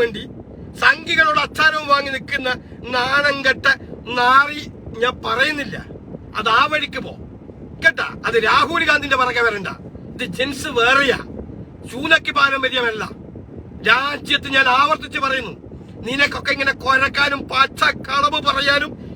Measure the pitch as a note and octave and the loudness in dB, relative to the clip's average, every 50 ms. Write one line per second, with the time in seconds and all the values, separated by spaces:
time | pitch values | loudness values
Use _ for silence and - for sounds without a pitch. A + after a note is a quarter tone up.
0 | A#3+ A#3 G#3 G#3 - - - - - - - - - - - - - B3 - D#4 | 0 0 -2 -6 -12 -12 -14 -16 -18 -16 -16 -16 -16 -16 -6 2 2 4 4 2
1 | D#4+ E4 F4 - D#5 D#5 D5+ D5 D5 - - C#4+ D#4 D#4 D#4 D#4 D4+ C#4+ C#4 C#4 | 0 0 2 4 4 4 4 2 0 0 0 2 2 2 2 2 0 2 2 2
2 | C#4 C#4 C4+ C4 - - D4 C#4 C4 B3+ B3+ B3+ - - - - - A#3+ B3+ B3 | 2 -2 -6 -6 -6 -6 -6 -4 -2 -2 -4 -4 -6 -12 -16 -14 -8 -4 -2 -2
3 | B3 C4 C#4 C#4+ C#4+ D4 C#4 C#4 C4 C4 B3+ - - C#4 C#4 - - - - - | 0 2 2 2 2 2 0 2 2 0 2 2 2 2 2 2 -2 -10 -16 -14
4 | - - A#3+ B3 B3 B3 B3+ C#4 C#4+ D4 D4 D4 D4+ - - - - - - A3+ | -10 -6 0 2 4 6 6 6 6 4 0 -8 -10 -12 -14 -16 -14 -14 -6 -2
5 | A#3 B3+ B3 - - A3 A3+ A3+ C4+ D4+ D4+ D4 C4+ G#3 E3+ - - - - - | -2 -2 -2 -2 -4 -2 0 0 0 0 0 -2 -6 -8 -10 -12 -12 -14 -16 -18
6 | - - - - - - - G#3 G#3+ A3+ A3 A#3+ C4+ D4 D4+ D4+ C#4+ - - C4 | -16 -16 -16 -16 -16 -10 -8 -4 0 2 4 4 4 4 2 -2 -4 -4 -6 -8
7 | G3+ F3+ - - - - - - - - - - - - - - - D#4+ - - | -10 -10 -12 -14 -16 -18 -18 -18 -18 -18 -18 -18 -18 -18 -6 0 2 2 2 2
8 | - - - - - G#3 A3+ A3+ G#3+ G#3+ A3 G3+ - - E4+ E4+ E4 D4+ D4 D4 | 0 -6 -6 -6 -4 0 2 2 4 4 4 4 4 4 2 2 4 4 4 2
9 | - - C4 C4 B3+ B3 A#3 A#3+ A#3+ A3+ G#3 G3+ F#3+ - F#3+ - - - - - | 2 2 2 2 2 2 2 2 2 2 0 -2 -4 -8 -10 -10 -12 -16 -16 -16
10 | - - - - B3 - - - B3+ C#4 C#4 - D4 D#4 C#4 A#3+ A#3 A#3+ C4 C#4 | -16 -14 -10 -8 -8 -6 -4 -4 -4 -4 -4 -6 -6 -2 0 4 4 6 6 6
11 | C#4 C4 - - - - - - - - - - - - - - - - A3 B3 | 6 4 2 0 -4 -10 -14 -14 -14 -14 -14 -16 -16 -16 -18 -18 -16 -12 -8 -6
12 | C#4+ D#4 D#4+ D#4 D4+ D#4 - C#4+ C#4 C#4 C#4 C4+ C4 B3+ B3+ C4 A#3+ A#3 A3 G#3+ | 2 4 4 4 4 0 0 2 2 2 2 0 -2 0 0 0 0 0 -2 -4
13 | G3 F3 - - - - - - - - - - - - - - - G#3+ A3 B3 | -6 -10 -10 -14 -18 -16 -16 -18 -16 -16 -16 -18 -16 -16 -14 -4 0 2 2 2
14 | C4+ C#4 C#4+ C#4+ - - C#4+ C#4 C#4 C#4 C4+ C4+ C4 C4 B3 C4 C#4 D4 D#4 D4+ | 2 0 -4 -6 -2 -2 -2 -2 0 0 2 4 4 6 6 4 4 4 2 0
15 | - D4 - D4+ C#4 C4 C4 C4 A#3+ G3 C#3+ - - - - - - - - - | -2 -4 -4 -2 -2 0 0 -2 -4 -6 -10 -14 -16 -18 -18 -18 -18 -18 -16 -12
16 | - A3 B3+ C#4 C#4+ C#4+ C#4+ C4 - C#4 C#4 C#4 C#4 C4+ C4 - - B3+ C4+ C4 | -8 -4 0 0 0 0 0 -2 -4 -2 -2 0 0 -2 -2 0 2 2 4 4
17 | C4+ C4+ C4+ C#4+ C#4+ C#4+ C#4 C#4 - - C4 B3+ C4+ C4 - - - - - - | 2 2 0 0 0 0 0 -2 -4 -2 0 2 2 0 0 0 0 0 0 -2
18 | - - C4+ C#4 C#4 D4 D4+ D4+ C#4+ C#4 C#4 C#4 C#4 C#4 C#4+ C#4+ D4+ D4+ - - | -4 -4 0 2 2 2 2 0 0 0 0 2 2 2 2 2 0 -4 -6 -10
19 | - - - | -14 -16 -8